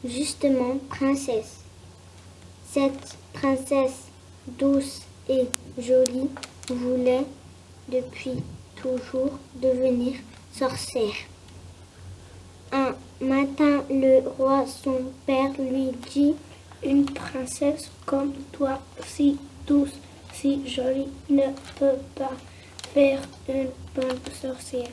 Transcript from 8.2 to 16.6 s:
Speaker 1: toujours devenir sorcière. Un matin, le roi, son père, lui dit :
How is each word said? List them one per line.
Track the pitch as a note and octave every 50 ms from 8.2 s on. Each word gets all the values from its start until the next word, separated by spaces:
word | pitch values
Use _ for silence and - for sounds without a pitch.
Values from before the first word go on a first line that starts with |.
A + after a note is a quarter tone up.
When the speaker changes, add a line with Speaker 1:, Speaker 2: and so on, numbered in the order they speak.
| - C4 B3+ B3 - - - - - - - -
Speaker 1:
toujours | - C4 B3+ B3 B3 - - C4 C4 C#4+ C#4 - - - - B3+
devenir | B3 C4 B3+ B3 C4 C4 B3 A#3+ A#3+ B3+ C#4 - - - - - - -
sorcière. | - - C4+ B3+ C4 - - - - B3+ A3 - G#2 - - - - - - - - - - - - - - - - - - - - - - - - - - - - - - -
Un | - C4+ C4+ B3+ - - - - - -
matin, | C4 C4 C4 C4+ C#4 C4+ - - D4+ D4 C#4+ C#4+ C4+ -
le | C4+ C4+ C4 C4 C4 C4 C4 - - -
roi, | C4 C4+ C4+ C#4 C4
son | C4+ - - - C#4 C4 B3+ B3+ C4 - - -
père, | - C4+ C4 C4+ C#4 C4+ C#4
lui | C4+ B3+ B3+ C4+ C4+ C4 A#3+ - - -
dit : | - C#4 C#4+ C#4+ E4 - - - - -